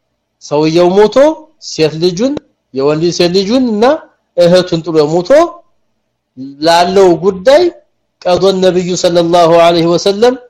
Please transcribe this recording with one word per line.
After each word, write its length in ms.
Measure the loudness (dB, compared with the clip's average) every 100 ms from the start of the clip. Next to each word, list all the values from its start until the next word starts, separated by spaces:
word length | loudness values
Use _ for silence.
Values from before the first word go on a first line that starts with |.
| _ _ _ _
ሰውየው 460 | -8 -4 -2 0 2
ሞቶ 260 | 2 2 2 2 0 -10 _
ሴት 320 | -14 -4 -4 -2
ልጁን፣ 380 | -6 -4 -4 -6 -12 _ _
የወንድ 280 | -4 -2 -2
ልጅ 120 | -2
ሴት 180 | -2 -2
ልጁን 320 | -2 -2 -2 -2
እና 160 | 0 0 -2 -6 _ _ -2
እህቱን 440 | 2 2 0 -4
ጥሎ 140 | -2 -2 0
ሞቶ 240 | -2 2 2 2 -4 _ _ _ _ _ _ _ -18 -18 -6
ላለው 480 | 0 0 2 2 2 2
ጉዳይ 440 | -2 -2 2 2 2 -4 _ _ _ _
ቀዶን 340 | -4 0 0 0
ነብዩ 300 | 0 0 -2 -4
ሰለላሁ 540 | -2 0 0 2 2 4
ዐለይሂ 300 | 2 2 0
ወሰለም 480 | 0 -2 0 0 -2 -8